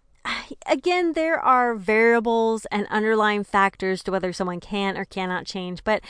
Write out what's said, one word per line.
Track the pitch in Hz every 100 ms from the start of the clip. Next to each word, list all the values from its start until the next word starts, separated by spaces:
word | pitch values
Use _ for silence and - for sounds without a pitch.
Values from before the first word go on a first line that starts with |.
| _ _ -
<sighs> | - - - -
Again, | 269 349 359 339
there | 320 320 330
are | - 254 240
variables | 226 185 220 233 233 226 226 226 220 -
and | 202 196
underlying | 214 214 220 214 208
factors | 202 202 196 - 190 185
to | -
whether | 190 185
someone | 175 180 175
can | - 202 196 190
or | 196
cannot | 196 185 180 -
change. | 196 180 180
But | - 214